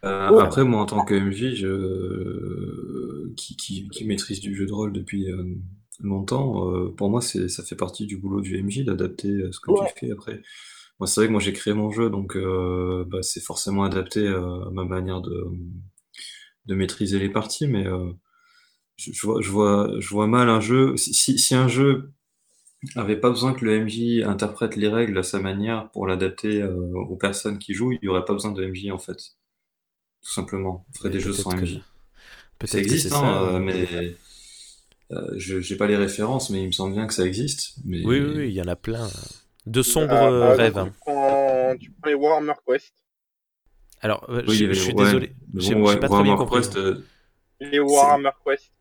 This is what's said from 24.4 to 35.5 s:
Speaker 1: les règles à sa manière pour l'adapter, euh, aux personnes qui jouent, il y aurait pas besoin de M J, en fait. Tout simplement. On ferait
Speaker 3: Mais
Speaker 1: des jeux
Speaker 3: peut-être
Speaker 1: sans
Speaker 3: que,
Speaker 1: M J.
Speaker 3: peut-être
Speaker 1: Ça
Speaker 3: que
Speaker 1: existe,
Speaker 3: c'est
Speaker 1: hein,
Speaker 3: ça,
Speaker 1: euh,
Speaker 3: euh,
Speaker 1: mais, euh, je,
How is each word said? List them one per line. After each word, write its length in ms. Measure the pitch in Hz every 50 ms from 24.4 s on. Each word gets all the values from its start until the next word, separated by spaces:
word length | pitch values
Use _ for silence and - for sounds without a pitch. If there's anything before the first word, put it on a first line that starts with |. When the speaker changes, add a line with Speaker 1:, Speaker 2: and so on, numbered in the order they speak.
| 107 104 - - 117 107 -
Speaker 1:
les 120 | 104 104 107
règles 280 | 107 113 120 110 101
à 60 | 92 90
sa 180 | - - 98
manière 500 | 98 95 98 98 104 110 113 110 107 - _
pour 140 | 104 101
l'adapter, 540 | 95 92 92 95 92 92 _ - 107 107 104
euh, 320 | 101 98 90 90 90 90 90 92 92 -
aux 80 | 92
personnes 420 | 90 - 98 98 - - 107 104 101
qui 140 | 98 - 98
jouent, 200 | 92 117 127 127
il 80 | 120 -
y 60 | 98
aurait 180 | 92 92 90
pas 80 | - 104
besoin 180 | 98 98 107 101
de 100 | 95 95
M 120 | 95 92
J, 160 | 90 98 101
en 80 | 95 92
fait. 180 | - - 90 - - - _ _ _ _ _ _ _ _ _ _ _ _ _ _ _ _ _ _ _
Tout 100 | - -
simplement. 520 | - 90 - - 98 95 95 92 92 - _
On 20 | -
ferait 160 | - - 101
Speaker 3:
Mais 60 | -
Speaker 1:
des 60 | 98
jeux 100 | - 101
Speaker 3:
peut-être 120 | 101 98 98
Speaker 1:
sans 80 | 92 92
Speaker 3:
que, 80 | 90
Speaker 1:
M 40 | 92
J. 180 | 85 80 76 - _ _ - - _ _ - - - - - - _ _ _
Speaker 3:
peut-être 120 | - 107
Speaker 1:
Ça 80 | - 101
Speaker 3:
que 40 | 98
Speaker 1:
existe, 240 | 101 131 170 - 92
Speaker 3:
c'est 60 | -
Speaker 1:
hein, 60 | -
Speaker 3:
ça, 220 | - 117 98 95 95
Speaker 1:
euh, 120 | 92 90
Speaker 3:
euh, 40 | 92
Speaker 1:
mais, 560 | 95 95 92 92 90 90 87 87 87 87 87 - _ - - - - - - - - - - _ _ _ _ _ _ _ -
euh, 220 | 87 - - -
je, 240 | 98 90 92